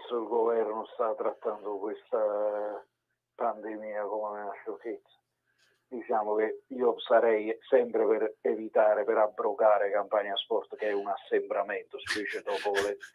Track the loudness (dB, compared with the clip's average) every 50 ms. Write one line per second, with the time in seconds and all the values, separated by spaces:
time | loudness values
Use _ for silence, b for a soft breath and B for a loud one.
0 | -6 -6 -4 -4 -4 -2 0 2 2 2 2 2 0 -2 -2 -6 -8 -10 -6 -4
1 | -2 -2 -2 -2 -2 -4 -4 -4 -6 -6 -6 -6 -6 -8 -6 -6 -6 -6 -8 -8
2 | -8 _ -2 0 0 0 0 0 0 0 -2 -2 -4 -6 -8 -10 -12 _ _ _
3 | _ _ _ _ _ _ _ -4 -2 -2 -2 -4 -8 -8 -8 -8 -10 -8 -6 -6
4 | -4 -4 -4 -4 -4 -4 -6 -6 -8 -10 -10 -10 -10 -10 -10 -8 -8 -10 -10 -10
5 | -12 _ _ _ _ _ _ _ _ _ _ _ _ _ _ _ _ _ -12 -12
6 | -6 -2 -2 -2 0 2 2 2 2 0 0 -6 -10 _ -4 2 2 2 2 2
7 | 0 4 6 6 6 6 4 4 2 -2 -4 -6 -2 4 4 4 4 4 2 2
8 | 4 4 4 2 2 -2 -4 -4 _ -2 -2 -2 -4 0 2 4 6 6 4 4
9 | 2 2 4 4 2 2 0 -2 -2 -2 0 4 6 6 6 6 4 2 0 0
10 | 0 2 0 0 0 0 -2 -4 -4 -2 -2 -2 -2 -4 -8 -4 -2 -2 0 -2
11 | -2 -2 -6 -6 -4 -2 0 0 0 0 -2 -2 -2 -2 -4 -6 -8 -10 -14 -14
12 | -8 -6 -4 -4 -4 -4 -6 -6 -4 -4 -4 -2 -2 0 0 0 0 0 -2 -4
13 | -8 -12 -4